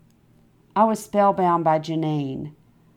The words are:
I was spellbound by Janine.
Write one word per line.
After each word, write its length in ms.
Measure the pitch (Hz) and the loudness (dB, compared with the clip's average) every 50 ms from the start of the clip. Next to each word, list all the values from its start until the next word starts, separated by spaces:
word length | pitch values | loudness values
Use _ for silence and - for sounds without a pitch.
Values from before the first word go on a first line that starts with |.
| _ _ _ _ _ _ _ _ _ _ _ _ _ _ - | _ _ _ _ _ _ _ _ _ _ _ _ _ _ 0
I 80 | 196 220 | 0 2
was 140 | 220 220 214 | 2 0 -4
spellbound 640 | - - - 202 202 196 185 196 185 175 170 170 | -6 -4 0 2 2 2 2 2 2 2 2 2
by 160 | 160 160 156 156 | 2 2 0 0
Janine. 720 | 156 165 160 160 156 156 151 147 139 135 135 139 147 151 - _ _ _ _ _ _ _ _ | 0 -4 -4 -4 -2 -2 -2 -2 -4 -6 -8 -8 -10 -12 -16 _ _ _ _ _ _ _ _